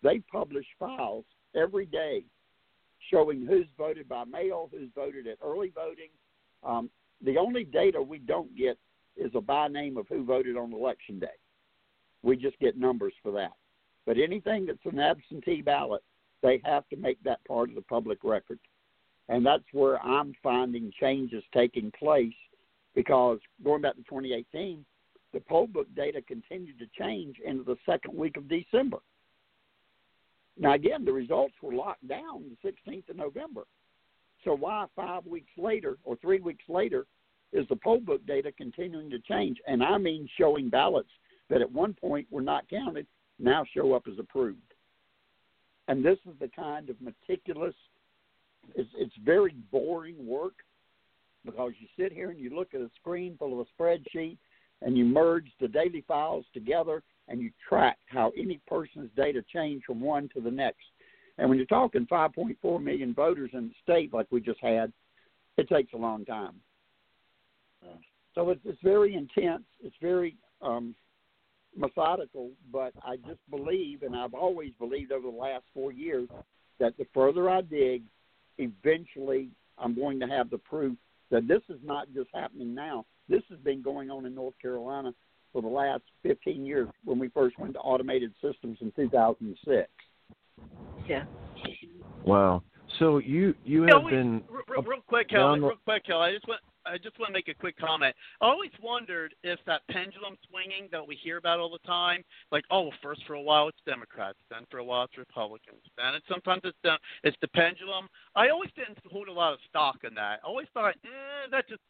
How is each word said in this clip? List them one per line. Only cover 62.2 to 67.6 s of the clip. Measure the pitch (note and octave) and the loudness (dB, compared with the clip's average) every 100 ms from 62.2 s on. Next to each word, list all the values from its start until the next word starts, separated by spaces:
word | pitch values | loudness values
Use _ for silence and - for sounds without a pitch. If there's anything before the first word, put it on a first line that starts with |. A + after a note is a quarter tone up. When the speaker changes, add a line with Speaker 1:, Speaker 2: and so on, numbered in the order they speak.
| D#3 | 2
Speaker 1:
point | - A3+ - | 0 -6 -2
four | F3+ E3+ | 0 0
million | C#3+ C#3+ C3 | 0 -2 -2
voters | A#2+ D#3 F3 C3 | 2 2 2 -4
in | B2+ A#2 | -8 -10
the | - | -10
state | - C3+ D#3 | 2 2 2
like | A#2 A2 | -4 0
we | B2 | -2
just | A#2 A2+ | -2 -4
had, | A#2+ A2+ A2+ - _ _ _ _ _ - | 0 2 0 -6 _ _ _ _ _ -2
it | D3 | 4
takes | D#3+ C3 | 4 2
a | A#2 | -2
long | A#2 A2 | -4 -4
time. | G#2 A2 F#2+ F#2 _ _ _ _ _ _ _ _ _ _ | -6 -8 -8 -14 _ _ _ _ _ _ _ _ _ _